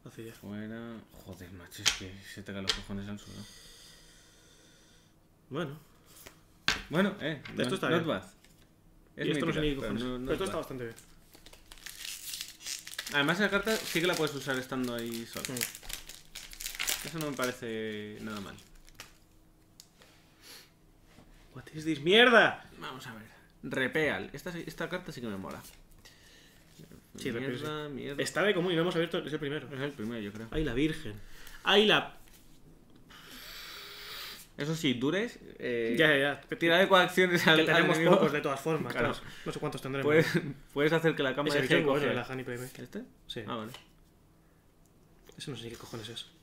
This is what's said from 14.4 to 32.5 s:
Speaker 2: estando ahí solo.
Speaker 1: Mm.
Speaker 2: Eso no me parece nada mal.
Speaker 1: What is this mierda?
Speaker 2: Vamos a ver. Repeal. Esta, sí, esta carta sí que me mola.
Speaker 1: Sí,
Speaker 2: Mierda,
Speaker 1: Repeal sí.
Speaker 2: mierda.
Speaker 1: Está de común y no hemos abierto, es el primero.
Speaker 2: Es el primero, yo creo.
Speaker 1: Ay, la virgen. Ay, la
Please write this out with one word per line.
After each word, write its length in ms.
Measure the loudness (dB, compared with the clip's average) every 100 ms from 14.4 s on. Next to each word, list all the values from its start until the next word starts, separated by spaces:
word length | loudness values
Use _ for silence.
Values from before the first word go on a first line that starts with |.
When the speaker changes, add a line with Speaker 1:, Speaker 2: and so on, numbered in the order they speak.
| -4 -4
Speaker 2:
estando 360 | -2 -4 -4
ahí 320 | -4 -6 -8 -8
solo. 200 | -8 -6
Speaker 1:
Mm. 1600 | -6 -6 -8 -12 -12 -12 -18 -16 -16 -16 -10 -10 -6 -2 -2 -4
Speaker 2:
Eso 120 | -6
no 120 | -6
me 60 | -2
parece 840 | -4 -4 -8 -6 -6 -8 -10 -10
nada 180 | -10 -8
mal. 140 | -10 -16 -20 -20 -20 -20 -20 -20 -20 -20 -20 _ _ -20 -20 _ -20 -20 -20 -20 -20 -20 -20 _ -20 _ -20 -20 -20 -20 -20
Speaker 1:
What 100 | -18 -14
is 100 | -8
this 160 | -4 0
mierda? 640 | 6 8 10 10 8 4 -12 -14
Speaker 2:
Vamos 260 | -12 -10 -14
a 80 |
ver. 120 | -14 -18 -20 -20 _
Repeal. 680 | -6 -2 0 2 0 0 -6
Esta, 200 | -10 -10
sí, 100 | -8 -10
esta 220 | -8 -6
carta 220 | -6 -8
sí 100 | -8
que 60 | -6
me 100 | -6
mola. 240 | -8 -10 -14 -20 -20 -20 -20 -20 -20 -20 -20 -20 -20 -20 -20 -20 -20 -10
Speaker 1:
Sí, 160 | -6
Speaker 2:
Mierda, 80 | -4 -4
Speaker 1:
Repeal 400 | -6 -6 -6 -8
sí. 60 |
Speaker 2:
mierda. 280 | -8 -8 -6
Speaker 1:
Está 200 | -4 2
de 100 | 2
común 160 | 2 2
y 40 | 2
no 60 |
hemos 120 | 2
abierto, 240 | 0 -2 -2
es 140 | -4
el 80 | -6
primero. 260 | -4 -6 -8
Speaker 2:
Es 60 | -6
el 100 | -6
primero, 280 | -4 -6 -6
yo 120 | -6
creo. 140 | -8 -6
Speaker 1:
Ay, 100 | -2
la 120 | 0
virgen. 400 | 2 0 -2 -8 -10 -12 -14 -16 -4
Ay, 220 | 4 6 8
la 300 | 6 2 -12 -20 -20 -20